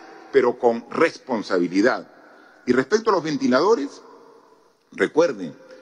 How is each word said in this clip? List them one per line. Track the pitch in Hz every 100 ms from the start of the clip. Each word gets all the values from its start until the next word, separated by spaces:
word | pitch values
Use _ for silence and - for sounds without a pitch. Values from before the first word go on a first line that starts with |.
| - - -
pero | 135 123 123
con | 120 117 -
responsabilidad. | - 160 - - 113 - 92 85 95 123 101 - - - - - _ -
Y |
respecto | 123 135 214 226
a |
los | 185
ventiladores, | 156 139 131 127 190 233 277 - - - - - _ _ _ _ _
recuerden, | - 95 143 170 104 82 - - -